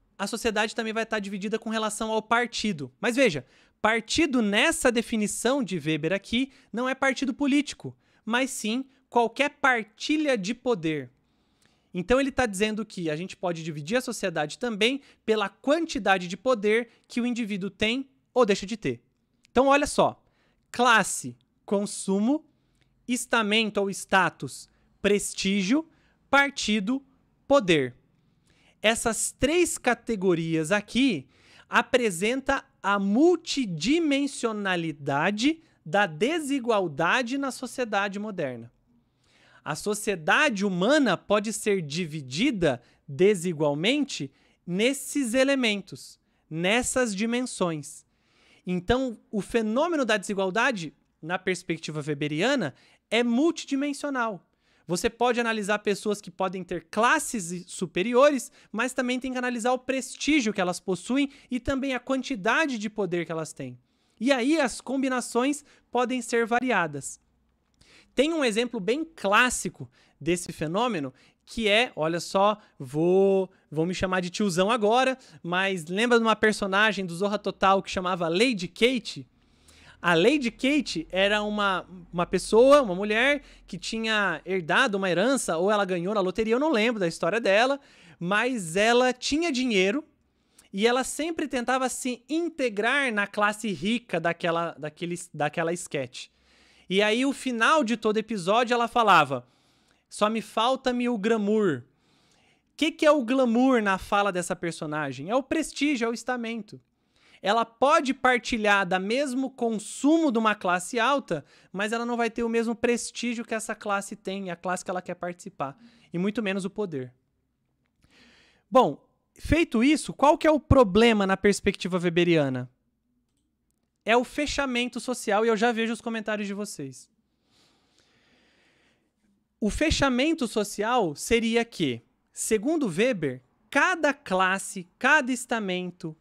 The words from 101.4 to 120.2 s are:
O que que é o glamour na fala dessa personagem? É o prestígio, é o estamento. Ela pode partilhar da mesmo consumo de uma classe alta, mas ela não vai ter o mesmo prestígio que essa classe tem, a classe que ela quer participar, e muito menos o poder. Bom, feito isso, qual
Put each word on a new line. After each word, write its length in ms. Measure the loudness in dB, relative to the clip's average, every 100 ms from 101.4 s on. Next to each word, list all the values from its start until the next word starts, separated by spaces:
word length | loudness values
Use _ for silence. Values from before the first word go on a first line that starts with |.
| 2 2 2 -2
O 20 | -6 _ _ _ _ _ _ _ _ -4
que 120 | -4
que 140 | 2
é 60 | 4
o 120 | 4
glamour 600 | 2 2 4 4 4 4
na 160 | 2 -2
fala 340 | 0 2 2
dessa 240 | 0 -4 -4
personagem? 720 | -6 -6 -6 -4 -4 -6 -2
É 80 | -2
o 60 |
prestígio, 640 | 0 -4 -4 -2 -2 0 -2
é 20 |
o 60 |
estamento. 640 | -4 -6 -6 -6 -8 -10 -18 _ _ _ _ _ _
Ela 240 | 0 0 0
pode 480 | _ 4 4 2
partilhar 720 | 0 2 0 0 -2 4 4 2
da 120 | -2
mesmo 520 | 0 -2 -2 -2 -6
consumo 800 | -4 -2 -2 -6 -2 2 4 4
de 60 | 2
uma 160 | 2
classe 440 | 0 0 0 -2 -2
alta, 460 | 0 0 -2 -6 -8 _ _
mas 220 | -6 -4
ela 140 | -2 -4
não 100 | -2
vai 140 | -2
ter 120 | -2
o 60 | -2
mesmo 260 | 0 -2
prestígio 720 | 0 0 0 -4 -6 -6 -6
que 100 | -6
essa 200 | -6 -6
classe 420 | -8 -4 -4 -4 -10
tem, 340 | -8 -8 -8
a 60 | -8
classe 260 | -6 -6
que 80 | -4
ela 120 | -8
quer 120 | -8
participar, 640 | -8 -8 -10 -16 -8 -8 -8 -20 _ _
e 60 | -4
muito 260 | -2 -2
menos 220 | -2 -4
o 60 | -6
poder. 420 | -6 -6 -6 -8 -14 _ _ _ _ _ _ _ _ _ _ _ _ _ _ _
Bom, 360 | 4 4 0 _ _ _
feito 500 | -16 0 2 2 2
isso, 300 | 4 2 -2
qual 240 | 2